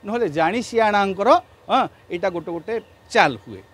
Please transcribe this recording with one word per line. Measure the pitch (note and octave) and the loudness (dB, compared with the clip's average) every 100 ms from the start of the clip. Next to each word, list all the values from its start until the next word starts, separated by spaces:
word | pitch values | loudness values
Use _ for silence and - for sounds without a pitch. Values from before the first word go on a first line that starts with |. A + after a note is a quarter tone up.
| G3+ | -4
ନହେଲେ | A#3+ G#3+ | -2 -2
ଜାଣି | D3 D#3+ A3+ | 2 0 0
ସିଆଣାଙ୍କର, | A3+ A#3 A3 G3+ G3 F#3 G#3 E4+ - - - | -2 0 2 2 0 0 4 4 2 -20 -2
ହଁ, | A3+ A#3 _ _ | -2 -2 _ _
ଏଇଟା | F3 G3 | -4 -4
ଗୋଟେ | F3 D#3+ | -4 -8
ଗୋଟେ | E3+ D#3 A3+ - _ _ | -10 -8 -8 -10 _ _
ଚାଲ | A3+ D#3+ A2+ | 2 2 0
ହୁଏ। | - G2 - | -12 -18 -18